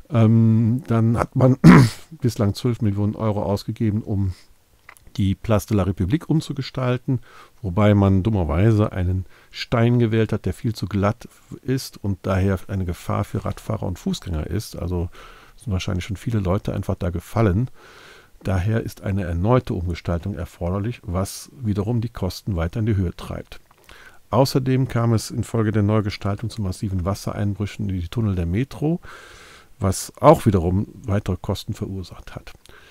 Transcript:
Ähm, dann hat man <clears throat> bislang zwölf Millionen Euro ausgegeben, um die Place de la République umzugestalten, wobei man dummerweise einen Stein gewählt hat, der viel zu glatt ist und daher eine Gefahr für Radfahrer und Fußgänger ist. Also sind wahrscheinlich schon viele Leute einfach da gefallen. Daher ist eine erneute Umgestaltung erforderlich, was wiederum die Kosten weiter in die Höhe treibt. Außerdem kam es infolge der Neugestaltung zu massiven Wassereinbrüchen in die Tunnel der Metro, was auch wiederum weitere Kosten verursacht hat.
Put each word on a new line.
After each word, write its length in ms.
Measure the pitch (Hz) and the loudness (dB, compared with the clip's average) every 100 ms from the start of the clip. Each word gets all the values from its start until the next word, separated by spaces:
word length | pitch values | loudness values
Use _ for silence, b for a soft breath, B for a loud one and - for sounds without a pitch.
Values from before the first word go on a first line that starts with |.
| - | -2
Ähm, 720 | 120 110 113 113 110 117 123 - | 4 6 6 6 6 4 0 0
dann 300 | 113 113 110 | 2 2 2
hat 180 | - | 0
man 220 | 131 131 131 | 2 4 8
<clears throat> 580 | 160 - 117 - - 160 | 10 10 8 2 -16 -4
bislang 320 | 120 - 101 | -2 0 0
zwölf 300 | - 123 117 | 0 -2 0
Millionen 320 | 110 98 104 | 0 0 0
Euro 280 | - 110 101 | 0 -2 0
ausgegeben, 600 | 98 101 - 110 110 104 | 0 -2 -4 -2 0 0
um 320 | - 98 95 87 B - _ _ - - - - | -2 -2 -2 -4 B -20 _ _ -20 -20 -12 -2
die 180 | 98 95 | 0 0
Place 300 | - 107 - | 0 0 2
de 100 | 104 | 0
la 80 | |
République 420 | 90 95 90 151 - | 0 0 0 -2 0
umzugestalten, 920 | 156 - 135 131 - 127 123 - 127 B B B B | -2 -2 -8 -8 -4 -2 -2 -2 -4 B B B B
wobei 320 | 98 87 104 | -4 2 4
man 300 | 101 98 95 | 6 6 4
dummerweise 680 | 90 104 80 80 107 107 110 | 2 0 0 2 4 4 2
einen 340 | 95 90 92 92 B B | 0 -2 -2 -4 B B
Stein 480 | - - 120 117 123 | -14 -4 2 4 4
gewählt 320 | 117 113 110 | 4 2 0
hat, 120 | 107 | -2
der 80 | 95 | -4
viel 220 | - 117 | -4 -4
zu 120 | 107 95 | -4 -4
glatt 420 | 101 98 - - - - - | 0 0 -2 -8 -20 -20 -12
ist 400 | - 131 - - | -4 -4 -6 -8
und 160 | 101 98 | -6 -4
daher 360 | 104 95 98 95 - | -2 0 0 0 -4
eine 180 | 101 | -6
Gefahr 380 | 87 85 - 104 | -6 -6 -6 -4
für 220 | 104 104 | -4 -6
Radfahrer 420 | 95 - - 104 101 | -6 -8 -6 -6 -6
und 120 | 87 | -6
Fußgänger 500 | 196 185 - 80 - | -6 -6 -6 -6 -4
ist. 280 | 98 - - | -6 -6 -8
Also 320 | 85 90 87 B B B B B | -4 -4 -4 B B B B B
sind 160 | - | -6
wahrscheinlich 320 | 92 - 92 | -4 -4 -4
schon 120 | - 98 | -6 -8
viele 240 | - 110 | -4 -2
Leute 340 | 95 98 - | 0 -2 -2
einfach 220 | - 98 95 | -6 -4 -4
da 140 | 90 | -4
gefallen. 600 | 90 - 110 110 90 131 B B B B B B B | -6 -4 0 2 2 0 B B B B B B B
Daher 400 | - 95 95 110 | -4 0 0 0
ist 200 | - - | -2 -8
eine 200 | - 98 | -4 -2
erneute 500 | 87 85 101 127 - | -2 -2 2 2 2
Umgestaltung 640 | 98 87 85 - 85 98 | -4 -4 -6 -4 -4 -4
erforderlich, 680 | 76 - - 87 98 98 - | -8 -10 -6 -4 -2 -4 -6
was 460 | - 90 98 - - - | -6 -4 -4 -6 -16 -8
wiederum 380 | 113 101 98 120 | -4 -2 0 -2
die 80 | 117 | -4
Kosten 480 | - - - - 87 | -4 -6 -6 -4 -2
weiter 240 | 82 120 | -2 -2
in 60 | 110 | 0
die 100 | 101 | 0
Höhe 180 | 87 | 0
treibt. 460 | - - 87 - - - _ B B B B - | -4 -10 -10 -12 -18 -20 _ B B B B -2
Außerdem 580 | 110 135 143 131 131 127 | 2 2 2 0 0 0
kam 260 | 120 117 | 0 2
es 160 | 110 - | 2 0
infolge 400 | 123 104 113 107 | -6 -4 -2 0
der 140 | 107 | 2
Neugestaltung 680 | 101 107 101 - 101 98 110 | 2 2 0 -4 -6 -4 -6
zu 100 | - | -6
massiven 440 | 95 - 107 92 | -6 -4 -4 -2
Wassereinbrüchen 840 | 85 101 - - 101 98 101 - 104 | -2 -4 -4 -4 -2 -2 -6 -6 -6
in 120 | 95 | -4
die 80 | 85 | -4
Tunnel 260 | 123 107 | -2 -2
der 120 | 90 85 | 0 -2
Metro, 540 | 95 135 - 151 170 B B B B B B B - | -2 -4 -4 -2 -2 B B B B B B B -4
was 340 | 98 95 - - | -2 -2 -6 2
auch 240 | 135 160 | 6 6
wiederum 440 | 113 95 82 92 - - | 4 2 2 0 -2 -8
weitere 320 | - 98 - 92 | -4 -4 -2 -4
Kosten 360 | - 95 - | -4 -6 -6
verursacht 640 | 104 104 95 90 - - | -8 -8 -10 -12 -16 -16
hat. 180 | - - - B B B | -16 -18 -20 B B B